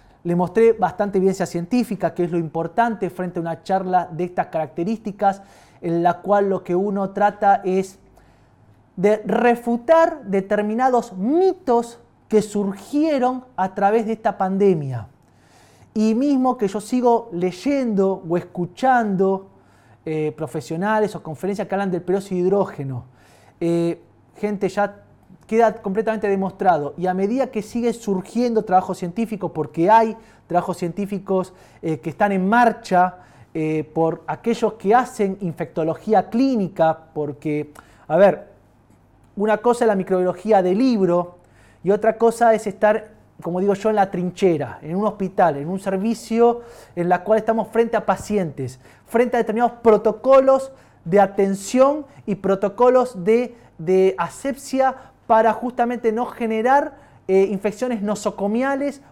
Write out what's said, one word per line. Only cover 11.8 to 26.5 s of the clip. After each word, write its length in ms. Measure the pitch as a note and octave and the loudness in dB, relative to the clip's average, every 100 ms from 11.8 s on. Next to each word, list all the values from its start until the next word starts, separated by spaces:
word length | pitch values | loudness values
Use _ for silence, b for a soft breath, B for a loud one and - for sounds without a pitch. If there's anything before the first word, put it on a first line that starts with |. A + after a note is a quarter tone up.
| A#3 - _ _ - | 0 -12 _ _ 0
que 120 | G#3+ | 0
surgieron 1040 | G#3 G3+ G3+ G3 - D4 D#4+ C#4 B3 B3+ - | 0 -2 -4 -6 -4 -2 0 2 0 -2 -10
a 200 | - F#3+ | -6 -4
través 320 | G3 G3 A3+ A3 | 0 2 2 0
de 60 | |
esta 260 | A3 A3 F#3+ | -2 -4 -2
pandemia. 680 | F#3+ F#3+ G3+ E3+ C#3 B2 G2+ _ _ b b b b b b | -2 2 2 2 -2 -8 -10 _ _ b b b b b b
Y 220 | G#3+ A3 | 0 0
mismo 420 | A3 C#4+ C4+ B3+ B3+ | 2 2 2 2 0
que 120 | G3 | -2
yo 120 | G3+ | -4
sigo 480 | G3+ B3 A#3+ A#3 A3 | -4 0 2 2 0
leyendo 920 | F3 F3+ F3 C4+ C#4 B3 G3+ F#3+ F#3+ D#3+ | -4 -4 -2 -2 -2 0 0 0 0 -2
o 120 | F3 | -4
escuchando, 1120 | F3 - F3 - C4 B3 G#3+ F#3+ F#3+ F#3+ G3 b b b b b E3 | -4 -8 -8 -2 2 2 2 0 0 0 -6 b b b b b -6
eh, 260 | D#3 D3+ | -4 -4
profesionales 800 | D3+ D#3 D#3+ - E3 G3+ G#3+ G#3 | -4 -8 -8 -6 -4 0 0 0
o 80 | F3+ | -4
conferencias 460 | - D#3 F#3+ G3+ G3+ | -12 -8 -6 -6 -4
que 60 | |
hablan 160 | G3 G3 | -4 -2
del 100 | F3+ | -4
peróxido 400 | F3 F#3+ G3 F3+ | -2 -4 -2 -2
de 60 | F3+ | 2
hidrógeno. 580 | G3+ F#3 - C3+ B2 - b b b b - | 2 0 -4 -8 -10 -12 b b b b -6
Eh, 400 | E3+ E3+ E3+ E3 _ _ _ - | -2 0 0 -4 _ _ _ -8
gente, 340 | G#3 G3+ F#3+ | -6 -2 -4
ya 300 | G#3 G3+ - - _ _ - - | -2 -4 -4 -20 _ _ -20 -2
queda 360 | A3 A3+ A3 | 2 2 2
completamente 460 | G3+ F#3+ A3 A3 G#3 | -6 -4 -2 -2 -2
demostrado. 640 | G3 F#3+ | 0 -2